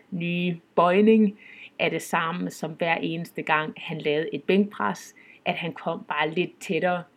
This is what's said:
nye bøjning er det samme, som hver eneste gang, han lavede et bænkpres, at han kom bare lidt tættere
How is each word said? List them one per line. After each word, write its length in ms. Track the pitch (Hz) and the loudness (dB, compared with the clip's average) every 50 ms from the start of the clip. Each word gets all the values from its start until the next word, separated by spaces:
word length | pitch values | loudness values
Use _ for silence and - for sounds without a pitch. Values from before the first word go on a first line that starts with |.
| - - | -8 -10
nye 480 | - 170 170 175 175 175 175 180 175 165 _ _ - | -8 -6 -4 -2 -2 -2 0 -2 -2 -4 _ _ 2
bøjning 640 | - 170 175 180 196 214 220 220 220 214 202 202 - - - - - - - _ - | 4 4 6 6 6 8 8 8 8 6 4 2 -4 -14 -20 -20 -20 -20 -12 _ -2
er 100 | - 165 | -2 -2
det 120 | 165 160 | -2 -2
samme, 480 | - - - 170 170 160 170 180 185 175 | -4 -2 -2 -2 0 -2 -4 -4 -6 -8
som 220 | - - - 156 | -8 -8 -8 -8
hver 240 | 160 - 175 165 165 | -6 -2 -2 0 0
eneste 460 | - - 165 165 165 170 - - - | 0 -2 -4 -4 -6 -8 -8 -10 -6
gang, 320 | 151 - 160 156 156 160 - | -2 0 2 0 0 -2 -8
han 240 | - - - 170 156 | -12 -10 -10 -8 -4
lavede 340 | 143 151 147 156 160 - - | -2 0 0 0 -2 -2 -6
et 80 | 143 - | -4 0
bænkpres, 720 | - 185 196 208 202 - - - 101 - - - - - - - - - - - | 2 4 4 2 2 0 -2 -2 -2 -2 -4 -10 -20 -20 -20 -20 -20 -18 -8 -6
at 80 | - 170 | -4 -4
han 200 | - 170 165 139 | -4 -4 -8 -8
kom 300 | - - 175 165 196 - | -6 -6 -6 -6 -6 -6
bare 260 | - 156 147 156 156 | -6 -2 -2 -2 0
lidt 300 | 160 185 175 160 - - | 0 -2 -2 -2 -4 -10
tættere 440 | - - 180 160 170 180 180 175 165 - _ | -6 -4 -2 0 0 0 0 -2 -4 -10 _